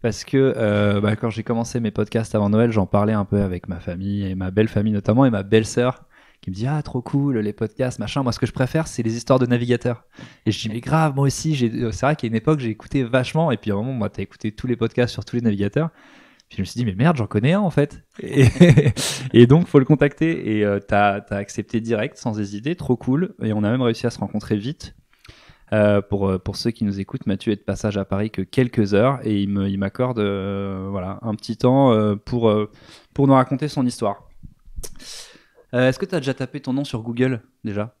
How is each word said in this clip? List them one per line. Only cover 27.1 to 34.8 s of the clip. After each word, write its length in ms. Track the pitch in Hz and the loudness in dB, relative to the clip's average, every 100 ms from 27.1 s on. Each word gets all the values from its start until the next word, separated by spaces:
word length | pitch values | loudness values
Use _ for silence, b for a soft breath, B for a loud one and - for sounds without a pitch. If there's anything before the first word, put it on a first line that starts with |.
| 131 - | -8 -6
Mathieu 260 | 95 - | -4 -2
est 40 | 104 | -4
de 60 | |
passage 360 | - 98 110 101 | -4 -4 -2 -4
à 80 | 95 | -4
Paris 240 | 98 107 | -4 -4
que 140 | - | -6
quelques 500 | 95 - 123 - 104 | -6 0 0 2 2
heures. 240 | 101 120 135 | 4 2 0
Et 180 | - 104 | -2 -2
il 80 | 101 | 0
me, 180 | 101 98 | -2 -2
il 120 | 98 | -2
m'accorde, 400 | 98 - 127 117 | -4 -2 -4 0
euh, 680 | 104 101 95 98 98 95 95 | -2 -2 -4 -6 -6 -8 -8
voilà, 260 | 98 92 98 | -8 -8 -8
un 100 | 117 | -8
petit 240 | 107 - 113 | -8 -8 -2
temps, 340 | 127 135 135 | 2 4 4
euh, 240 | 110 107 104 | 4 2 -2
pour, 320 | - 123 113 | -4 0 2
euh, 200 | 107 104 B B B B - | 2 0 B B B B 0
pour 100 | 139 | 4
nous 60 | |
raconter 340 | 135 127 135 151 | 6 4 -2 -4
son 160 | 143 | -2
histoire. 460 | 123 120 107 101 - - - - - - | -4 -2 -4 -4 -12 -20 -20 -20 -18 -12